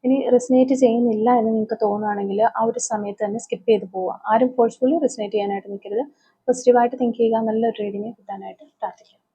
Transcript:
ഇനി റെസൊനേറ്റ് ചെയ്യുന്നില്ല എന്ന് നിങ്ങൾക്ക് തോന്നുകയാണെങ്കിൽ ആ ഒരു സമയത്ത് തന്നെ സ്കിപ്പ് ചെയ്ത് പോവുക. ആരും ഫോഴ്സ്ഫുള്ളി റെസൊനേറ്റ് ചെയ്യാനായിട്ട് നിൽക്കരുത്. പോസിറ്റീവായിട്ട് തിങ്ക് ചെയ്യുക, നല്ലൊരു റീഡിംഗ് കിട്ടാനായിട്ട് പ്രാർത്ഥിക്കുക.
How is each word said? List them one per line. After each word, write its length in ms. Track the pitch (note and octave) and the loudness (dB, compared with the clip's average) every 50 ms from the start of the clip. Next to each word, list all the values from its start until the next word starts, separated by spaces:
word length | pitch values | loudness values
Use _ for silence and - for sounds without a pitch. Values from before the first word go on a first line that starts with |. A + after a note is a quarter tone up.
| - | 2
ഇനി 260 | B3+ C4 C4+ - C4 B3 | 0 0 0 2 2 2
റെസൊനേറ്റ് 400 | A#3+ A#3+ - B3+ B3+ C4 C4 C#4 | 2 2 4 4 4 4 4 4
ചെയ്യുന്നില്ല 580 | C4 C4+ A#3 A3+ A#3+ A#3+ A#3+ A3 G#3+ G#3+ A#3+ B3 | 4 4 2 4 2 0 0 0 0 2 2 4
എന്ന് 180 | A#3+ A3 A3+ | 4 2 2
നിങ്ങൾക്ക് 260 | A3+ A3 G#3+ A3 A#3 A3 | 0 -2 -2 -4 -4 -2
തോന്നുകയാണെങ്കിൽ 600 | A3 G#3 G3+ G#3 G#3+ G#3 G#3 G3+ G3+ G3 G3 G3+ A3 | -2 -2 -2 -2 -4 -4 -4 -4 -4 -4 0 0 0
ആ 200 | A3+ - - A3+ | 0 0 0 -2
ഒരു 160 | A3+ A#3+ B3 | -2 -2 -4
സമയത്ത് 460 | - - A#3 G#3 G#3 G3+ G3+ _ G#3+ | -6 -6 -6 -6 -6 -8 -6 _ -6
തന്നെ 140 | G3+ G#3 A#3 | -4 -4 -8
സ്കിപ്പ് 300 | - _ - F#3 _ - | -6 _ -10 -6 _ 2
ചെയ്ത് 160 | A3 G3+ G3+ F#3 - | 2 2 0 -6 -8
പോവുക. 280 | F#3+ F#3 F3+ - - - G#3+ | -6 -4 -4 -6 -6 -2 0
ആരും 220 | A3 A#3 B3+ B3+ B3+ | 2 2 2 2 2
ഫോഴ്സ്ഫുള്ളി 400 | B3+ A#3+ A3+ - _ B3+ C4 D#4 | 2 2 2 2 _ 0 0 0
റെസൊനേറ്റ് 380 | E4+ D4+ B3 - - G#3+ G3+ G#3 | 2 0 -2 -2 -4 -8 -4 -2
ചെയ്യാനായിട്ട് 360 | G#3+ G3+ G3+ G3 G3 G3 G3+ | -2 -2 -2 -4 -6 -8 -10
നിൽക്കരുത്. 320 | G3+ G3+ _ G3 G3+ A3 D4 D4 _ _ _ _ _ _ _ | -14 -14 _ -6 -4 -4 -6 -6 _ _ _ _ _ _ _
പോസിറ്റീവായിട്ട് 480 | - B3 B3+ - B3+ B3 A#3+ A#3+ A#3+ B3+ B3+ | -2 -2 2 4 4 6 6 4 2 0 -2
തിങ്ക് 140 | B3+ A#3+ A3+ | -2 -2 0
ചെയ്യുക, 220 | - A#3 A3+ A3+ | 2 2 2 2
നല്ലൊരു 460 | A3+ A3 A3 G#3+ A3 A3+ A#3 A3+ A3+ G#3 | 0 0 0 0 0 0 0 -2 -2 -8
റീഡിംഗ് 220 | G#3 G3+ G3+ G#3 | -6 -6 -8 -8
കിട്ടാനായിട്ട് 580 | A#3 A#3 _ _ - G3 G3 F#3+ F#3+ F#3+ _ D#4 D4 _ _ | -10 -12 _ _ -14 -14 -12 -12 -16 -16 _ -20 _ _ _
പ്രാർത്ഥിക്കുക. 400 | A3 F#3 - _ _ _ _ _ _ _ | -10 -10 -10 _ _ _ _ _ _ _